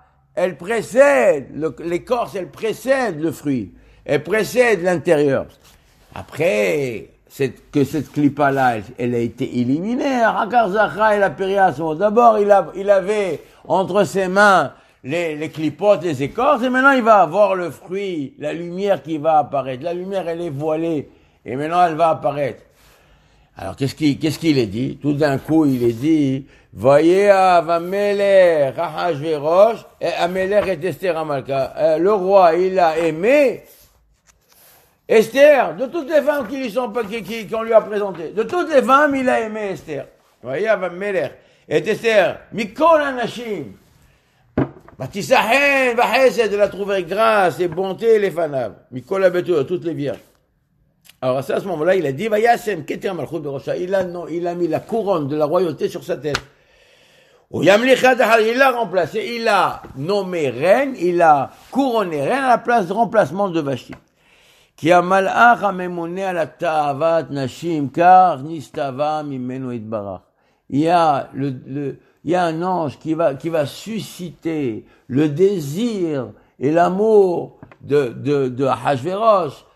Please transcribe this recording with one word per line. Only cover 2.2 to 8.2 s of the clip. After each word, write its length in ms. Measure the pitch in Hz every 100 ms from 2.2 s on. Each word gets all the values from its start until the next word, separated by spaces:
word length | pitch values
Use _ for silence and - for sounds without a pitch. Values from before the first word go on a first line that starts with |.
| 175
elle 160 | 185 160
précède 720 | - 214 - 247 269 233 151
le 100 | 165
fruit, 440 | - 147 131 95 - _ _ -
elle 160 | 147
précède 600 | 165 214 156 214 240 196
l'intérieur. 640 | 180 175 175 151 147 123 78 _ _ _ _ _ _
Après, 960 | - - - 170 208 196 156 131 104 - _ _
cette, 420 | - 131 - _
que 140 | 147
cette 260 | 135 156 -
Klippa-là, 680 | 147